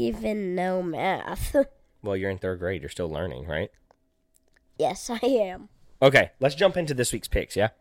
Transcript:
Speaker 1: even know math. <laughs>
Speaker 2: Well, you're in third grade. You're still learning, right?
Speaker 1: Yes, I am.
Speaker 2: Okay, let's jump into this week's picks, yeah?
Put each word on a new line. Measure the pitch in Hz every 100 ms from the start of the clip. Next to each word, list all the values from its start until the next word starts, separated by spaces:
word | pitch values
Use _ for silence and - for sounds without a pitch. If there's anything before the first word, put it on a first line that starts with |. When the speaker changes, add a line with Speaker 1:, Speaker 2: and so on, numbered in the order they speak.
| 233
Speaker 1:
even | 214 220 214 190
know | 180 185 185
math. | 180 151 180 151 - 185 - 285
<laughs> | 277 _ _ _
Speaker 2:
Well, | 104
you're | 98 98
in | 92
third | 95 90
grade. | 90 90
You're | 71
still | - 85
learning, | 76 87 62
right? | 78 76 98 _ _ _ _ _ _ _ _ _ _ -
Speaker 1:
Yes, | 147 190 -
I | 226
am. | 247 254 190 185 208 _ - -
Speaker 2:
Okay, | 135 127 90 -
let's | 135
jump | 147 190 180
into | 151
this | 131 117
week's | 117 -
picks, | 107 - -
yeah? | 107 -